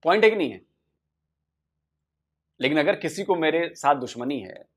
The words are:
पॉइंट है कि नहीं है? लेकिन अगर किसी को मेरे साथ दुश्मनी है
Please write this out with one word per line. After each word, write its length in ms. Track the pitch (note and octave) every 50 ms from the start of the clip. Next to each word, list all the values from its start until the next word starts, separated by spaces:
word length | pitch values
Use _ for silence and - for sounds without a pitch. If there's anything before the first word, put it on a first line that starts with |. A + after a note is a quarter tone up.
| _
पॉइंट 220 | D#3+ F3+ A3 G#3+
है 60 | G#3+
कि 60 | A3
नहीं 140 | G#3 E3+ B2+
है? 100 | G#2 F#2 _ _ _ _ _ _ _ _ _ _ _ _ _ _ _ _ _ _ _ _ _ _ _ _ _ _ _ _ _ _ _ _ _ _ _ _ _ _ _ _
लेकिन 180 | B2 C3+ D3+ D#3
अगर 180 | D3 E3 G3+
किसी 280 | - - D#3+ D3+ F#3+ G3
को 100 | - F#3
मेरे 400 | E3+ D#3+ D3+ D#3+ E3 E3+ E3 -
साथ 200 | - - C#3 D3
दुश्मनी 460 | C#3 B2+ A#2 - A#2 B2 C3 C#3+ B2+
है 240 | G2+ F2+ - - - _ _